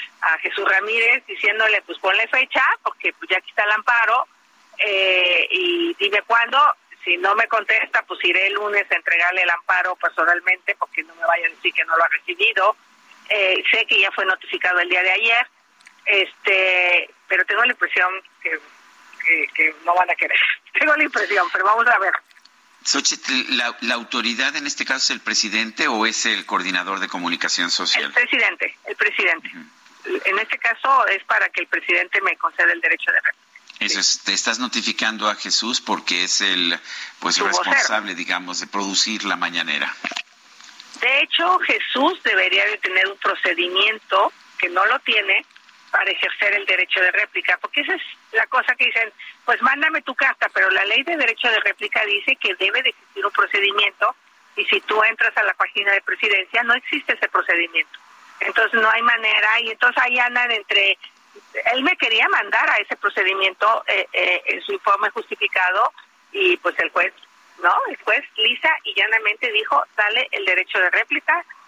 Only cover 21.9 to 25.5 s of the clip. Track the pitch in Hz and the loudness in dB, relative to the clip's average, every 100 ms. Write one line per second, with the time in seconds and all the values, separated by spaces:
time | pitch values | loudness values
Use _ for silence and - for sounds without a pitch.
21.9 | 220 190 - - _ _ _ _ _ - | 4 2 -2 -6 _ _ _ _ _ -2
22.9 | 139 139 143 - 127 123 123 120 117 120 | 0 0 -2 -2 -2 0 0 -2 -4 -4
23.9 | 120 113 127 113 117 135 151 143 - 127 | -4 -2 -4 -2 -2 -2 -4 -6 -6 -4
24.9 | 131 - 123 - 107 110 | -2 0 -2 -2 -2 0